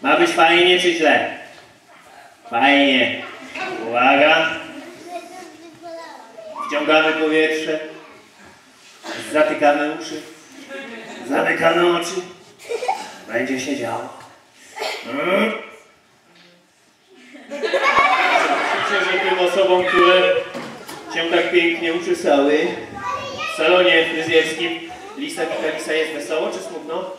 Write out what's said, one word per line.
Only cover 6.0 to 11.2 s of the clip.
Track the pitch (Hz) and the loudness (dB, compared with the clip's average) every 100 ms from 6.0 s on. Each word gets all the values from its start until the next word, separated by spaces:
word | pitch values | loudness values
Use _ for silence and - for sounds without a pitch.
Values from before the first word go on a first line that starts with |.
| 330 - - - - - - | -16 -18 -20 -18 -16 -10 -6
Wciągamy | 147 151 156 156 | -4 2 2 2
powietrze. | 156 156 156 156 156 156 156 - - - - - _ - - _ _ - - 165 - 113 | 0 2 2 2 0 -4 -6 -6 -16 -20 -20 -20 _ -20 -20 _ _ -20 -18 -14 -12 -4
Zatykamy | 151 151 147 147 147 147 156 | 0 2 4 2 2 -2 -4
uszy. | - 156 - - - - - 277 233 - - - | -10 -12 -14 -20 -20 -20 -16 -16 -14 -16 -16 -14